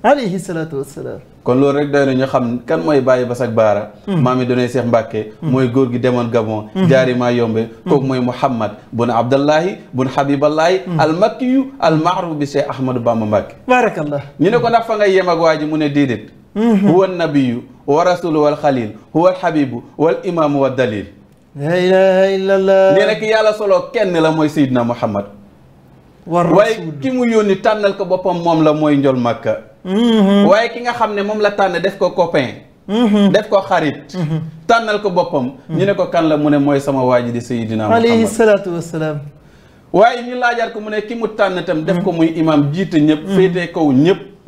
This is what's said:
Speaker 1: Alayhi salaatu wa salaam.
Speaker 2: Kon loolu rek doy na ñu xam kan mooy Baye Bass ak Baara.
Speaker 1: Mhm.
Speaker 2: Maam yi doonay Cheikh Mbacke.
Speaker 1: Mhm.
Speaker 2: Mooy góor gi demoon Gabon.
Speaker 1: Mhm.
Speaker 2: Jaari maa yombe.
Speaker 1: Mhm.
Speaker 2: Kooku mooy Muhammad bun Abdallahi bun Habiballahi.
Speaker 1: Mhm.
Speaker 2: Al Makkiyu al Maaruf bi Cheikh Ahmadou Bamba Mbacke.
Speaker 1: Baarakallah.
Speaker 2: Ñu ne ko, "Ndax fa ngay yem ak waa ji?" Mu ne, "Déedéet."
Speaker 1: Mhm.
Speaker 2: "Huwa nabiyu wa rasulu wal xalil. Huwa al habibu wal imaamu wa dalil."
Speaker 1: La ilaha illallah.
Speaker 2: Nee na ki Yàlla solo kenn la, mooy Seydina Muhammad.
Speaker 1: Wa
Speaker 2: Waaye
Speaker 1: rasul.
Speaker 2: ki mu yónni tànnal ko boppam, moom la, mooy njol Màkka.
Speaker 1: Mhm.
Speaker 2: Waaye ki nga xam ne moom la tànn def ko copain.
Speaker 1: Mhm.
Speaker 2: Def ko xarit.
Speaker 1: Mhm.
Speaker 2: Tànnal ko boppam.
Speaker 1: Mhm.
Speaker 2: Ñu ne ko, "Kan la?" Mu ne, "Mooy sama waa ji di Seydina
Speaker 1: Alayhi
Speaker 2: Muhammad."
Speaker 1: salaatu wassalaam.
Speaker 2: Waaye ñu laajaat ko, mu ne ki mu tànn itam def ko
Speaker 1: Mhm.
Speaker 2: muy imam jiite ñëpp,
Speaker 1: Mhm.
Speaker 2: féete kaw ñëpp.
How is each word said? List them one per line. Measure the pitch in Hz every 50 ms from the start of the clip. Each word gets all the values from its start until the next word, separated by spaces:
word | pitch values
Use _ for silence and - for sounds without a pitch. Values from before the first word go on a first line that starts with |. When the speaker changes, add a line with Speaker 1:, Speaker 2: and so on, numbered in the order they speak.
| -
Speaker 1:
Alayhi | 214 285 285 247 196 175 196
salaatu | - - 175 165 160 160 147 135
wa | 135
salaam. | - - 156 135 127 110 98 - - - - -
Speaker 2:
Kon | - 123 131
loolu | 139 139 139 143
rek | 147 147 139
doy | 143 139
na | 135 131
ñu | 127 131
xam | 131 - 135 123 117 120 120 -
kan | - 160 160
mooy | 165 160 151 139 123
Baye | 127 127 123 123
Bass | 127 123 120 131
ak | 117
Baara. | 110 113 110 107 101 101 104 - - - -
Speaker 1:
Mhm. | - 196 170 131
Speaker 2:
Maam | 127 127 127
yi | 127
doonay | 120 127 123 123 120
Cheikh | 120 127 117
Mbacke. | 117 117 117 110 - - 107 107 - - - -
Speaker 1:
Mhm. | 160
Speaker 2:
Mooy | 123 131 131 123
góor | 117 135 135 123 120
gi | 120
demoon | 117 127 123 123 120 117
Gabon. | 113 117 110 110 110 107 107 - -
Speaker 1:
Mhm. | 185 190 170
Speaker 2:
Jaari | 135 131 127 127 123
maa | 123 123 123
yombe. | 123 120 117 113 110 113 110 113 - - -
Speaker 1:
Mhm. | -
Speaker 2:
Kooku | 147 143 131
mooy | 135 131 127
Muhammad | 123 123 120 - - 139 127 113 110 104 - - - - -
bun | 117 120 117
Abdallahi | 120 113 120 123 135 139 139 147 151 156 170 185 208 - - - -
bun | 123 131 131
Habiballahi. | 123 - 139 139 143 139 143 151 151 156 156 175 185 190 -
Speaker 1:
Mhm. | 185 175 156
Speaker 2:
Al | 165 156 160
Makkiyu | 170 208 233 226 - 262 247 254 269 262 262 - -
al | - 165 160
Maaruf | 156 156 170 185 196 180 170 160 147
bi | 143
Cheikh | 139 - 143 135 -
Ahmadou | 127 120 131 131 127 123 117
Bamba | 120 117 113 110
Mbacke. | 104 107 101 92 - - - - -
Speaker 1:
Baarakallah. | 254 254 233 208 - 175 151 147 143 143 139 - - -
Speaker 2:
Ñu | 143 185
ne | 226 240
ko, | 147 -
"Ndax | - - -
fa | - 220
ngay | 208 208 202 190
yem | 185 180 180
ak | 170 160
waa | 170 165 156 151
ji?" | 151
Mu | 151 156
ne, | 156 156 147
"Déedéet." | 139 143 143 131 117 101 104 - - - - _ _
Speaker 1:
Mhm. | 202 220 233 226 196 196 202
Speaker 2:
"Huwa | 160 180 196 185
nabiyu | 185 170 165 156 143 143 135 127 117 123 120 - - - _
wa | - 143 160 175
rasulu | 185 175 175 180 175 151 156 151
wal | 147 147
xalil. | 147 - 147 139 127 113 104 101 - - _ _
Huwa | 156 170 185
al | 185 - 185
habibu | 175 160 156 143 127 117 117 - - - -
wal | 143 165 180 - -
imaamu | 202 175 165 156 147 143 139 135
wa | 131
dalil." | 117 120 127 113 107 101 90 - - - - _ _ _ _ _ _ 139
Speaker 1:
La | 143 151 170 180
ilaha | 180 185 185 185 190 190 185 185 190 190
illallah. | 196 190 190 190 196 190 190 190 196 190 190 190 190
Speaker 2:
Nee | 190 202
na | 208 214
ki | - 214
Yàlla | 214 220 220 214 214 214
solo | 214 214 202 190 180 180 - -
kenn | 233 214 185 175 165
la, | 160 160
mooy | 156 160 151 151
Seydina | 143 160 143 131 127 123 117
Muhammad. | 117 120 - - 117 104 101 101 - - - - - - - _ - _ - _ - - - _ - _ _ -
Speaker 1:
Wa | - 165 175 170
Speaker 2:
Waaye | 165 156 185 208 226 220 185
Speaker 1:
rasul. | 170 160 151 139 135
Speaker 2:
ki | 262
mu | 254 254 247
yónni | 233 226 220 208 202 190 190
tànnal | - 233 214 214 208 202 190 -
ko | 196
boppam, | 175 185 180 185 196 175 170 170
moom | 170 165 160 156
la, | 156 151
mooy | 151 151 151 147
njol | 139 139 139 131
Màkka. | 123 120 117 113 113 - 110 110 - - - - _ _
Speaker 1:
Mhm. | 180 190 208 240 240 226 220 202 190 202 202 202 165
Speaker 2:
Waaye | 190 214 233 240 233
ki | 240
nga | 240 240 233
xam | - 233 214 208
ne | 202 196
moom | 208 214 214 214
la | 202
tànn | 208 - 202 185 175 170 165
def | 190 185 -
ko | 190 180 -
copain. | - 175 160 - 160 131 113 101 - - - - _ _ -
Speaker 1:
Mhm. | 196 220 247 220 202 208 202 196 156
Speaker 2:
Def | 208 208 214
ko | 214 196
xarit. | 190 - 190 170 160 147 127 - - - -
Speaker 1:
Mhm. | 185 170 147 160 160 160 - - - -
Speaker 2:
Tànnal | - 226 226 226 214 208 208 208
ko | 202
boppam. | 175 180 170 170 - 143 123 127 131 - - -
Speaker 1:
Mhm. | 165 160
Speaker 2:
Ñu | 185
ne | 196 202
ko, | - 180
"Kan | - - 170 160 160
la?" | 156 147
Mu | 147 147
ne, | 147
"Mooy | 147 139 147 143 139
sama | 139 - 139 135 127
waa | 127 127 123
ji | 120 120 117
di | 120 117
Seydina | - 127 117 113 110 110 107 110 107
Speaker 1:
Alayhi | 226 233 226 233 233 226 226
Speaker 2:
Muhammad." | 208 220
Speaker 1:
salaatu | - 233 220 208 196 - 190 175
wassalaam. | 170 165 - - 160 160 156 151 147 143 - - - - - - - - - _ - _ - -
Speaker 2:
Waaye | 175 208 240 254 240 240
ñu | 247 247 247
laajaat | 247 240 240 226 226 214 -
ko, | 214
mu | 214 214
ne | 214 214 208
ki | 214 233
mu | 233 226 214
tànn | 220 - 208 190 185 180
itam | 160 - 175 156 156
def | 160 185 175 190
ko | 202 170
Speaker 1:
Mhm. |
Speaker 2:
muy | 165 160 160 160
imam | 170 160 160 156 147 143 143 147
jiite | 175 196 - - 156
ñëpp, | 147 156 151 151 -
Speaker 1:
Mhm. | 190 196
Speaker 2:
féete | 190 185 180 175 185 175 165 -
kaw | 185 160 147 131
ñëpp. | 127 147 170 196 185 - - - - _